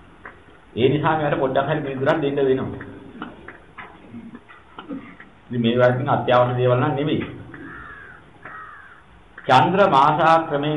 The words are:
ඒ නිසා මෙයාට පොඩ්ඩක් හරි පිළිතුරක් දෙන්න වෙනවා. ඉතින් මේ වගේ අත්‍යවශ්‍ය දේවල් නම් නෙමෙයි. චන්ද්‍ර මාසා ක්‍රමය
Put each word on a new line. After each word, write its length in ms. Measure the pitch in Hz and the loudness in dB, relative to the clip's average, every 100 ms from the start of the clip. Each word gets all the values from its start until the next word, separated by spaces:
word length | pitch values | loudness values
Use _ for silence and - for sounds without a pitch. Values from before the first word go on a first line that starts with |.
| - - - - - - - - | -20 -20 -20 -20 -20 -20 -10 0
ඒ 140 | 127 | 2
නිසා 280 | 151 160 156 | 2 0 0
මෙයාට 240 | 147 160 | 0 -2
පොඩ්ඩක් 280 | 131 135 139 | 0 0 0
හරි 120 | 151 | -2
පිළිතුරක් 380 | 135 131 135 160 | -4 -2 0 0
දෙන්න 140 | 139 143 | -2 0
වෙනවා. 420 | 135 127 - - - - - - - - - - - - - - - - - - - - - - - 269 - - - - | 0 0 -4 -10 -14 -18 -18 -16 -16 -18 -20 -20 -20 -20 -20 -20 -20 -20 -18 -20 -20 -20 -20 -18 -14 -14 -14 -20 -20 -20
ඉතින් 180 | - 120 | -8 -2
මේ 140 | 117 123 | 0 4
වගේ 320 | 123 127 139 | 4 2 0
අත්‍යවශ්‍ය 460 | 123 120 123 123 123 | -2 2 2 2 2
දේවල් 240 | 127 123 | 2 2
නම් 140 | 151 139 | 0 -2
නෙමෙයි. 300 | 147 135 - - - - - - - - - - - - - - - - - - - - - - | -2 -4 -6 -12 -18 -18 -18 -18 -18 -20 -20 -20 -20 -20 -18 -18 -18 -20 -20 -20 -20 -20 -20 -8
චන්ද්‍ර 440 | - 131 151 196 196 | 2 4 4 4 4
මාසා 460 | 135 147 151 160 165 156 | 6 4 4 4 4 2
ක්‍රමය 240 | 143 147 | -2 -2